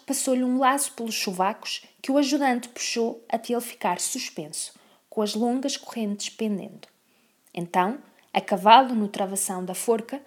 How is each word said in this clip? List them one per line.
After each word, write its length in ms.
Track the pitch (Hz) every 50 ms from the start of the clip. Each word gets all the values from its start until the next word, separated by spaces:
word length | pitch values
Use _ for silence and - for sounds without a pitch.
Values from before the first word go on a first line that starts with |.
| -
passou-lhe 380 | - 269 269 - 269 254 254 254
um 160 | 254 254 254
laço 340 | 269 254 269 285 277 - -
pelos 220 | - 233 226 208
sovacos 680 | - - 214 185 175 185 196 220 - - - - - - - _ _
que 100 | - -
o 60 | 269 285
ajudante 500 | 294 262 285 285 277 262 247 240 240 -
puxou 540 | - - - - - 233 226 233 - - - -
até 240 | - 226 226 - 240
ele 80 | 233
ficar 380 | 233 - - - - 196 175 180
suspenso, 760 | - - - 262 - - - - 156 151 160 - - - - - _ _ _ _ _ -
com 120 | - -
as 140 | 214 208 208
longas 420 | 214 233 240 240 269 262 277 277 -
correntes 520 | - - - 233 220 202 202 202 - -
pendendo. 580 | - - 226 220 208 180 - - - - - - _ _ _ _ _ _ _ _ _ _ _ _ -
Então, 460 | 180 175 170 - 185 180 196 247 - - - _ _ _ _ -
a 80 | 196
cavalo 520 | 190 - 208 185 180 214 226 254 269 247 254
no 140 | 220 208 202
travessão 560 | - - 202 190 196 190 - - 196 180 185
da 100 | 180 185
forca, 480 | - - - 226 220 208 - - 285 -